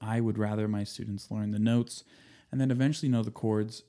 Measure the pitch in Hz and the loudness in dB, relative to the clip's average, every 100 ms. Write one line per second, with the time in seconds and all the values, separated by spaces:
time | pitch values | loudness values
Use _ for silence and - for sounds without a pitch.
0 | 110 113 113 107 107 107 107 107 101 - | -4 0 0 0 -2 0 -2 -2 -4 -8
1 | 110 98 - 107 104 104 110 117 120 - | -8 -8 -6 -4 -2 2 4 4 2 -6
2 | - - - - _ 131 131 123 135 156 | -18 -20 -20 -20 _ 0 2 4 2 2
3 | 135 120 110 - 113 107 107 - | 2 2 2 -2 2 2 0 -4